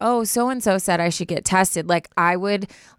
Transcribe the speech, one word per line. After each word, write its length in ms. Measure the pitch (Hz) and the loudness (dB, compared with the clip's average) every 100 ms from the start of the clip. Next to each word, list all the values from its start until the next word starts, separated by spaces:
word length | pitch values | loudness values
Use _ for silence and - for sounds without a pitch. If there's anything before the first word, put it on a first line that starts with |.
"Oh, 220 | 220 240 | 0 0
so-and-so 560 | 220 240 247 254 220 190 | 0 0 -2 0 0 0
said 220 | - 170 | 0 0
I 80 | 170 | 0
should 180 | - 175 | -2 -4
get 180 | 170 | -4
tested." 440 | - 185 190 170 165 | 0 2 2 0 0
Like, 200 | 170 - - | 0 0 0
I 200 | 170 180 | 0 0
would 340 | 202 208 202 - - | -2 -4 -6 -16 -20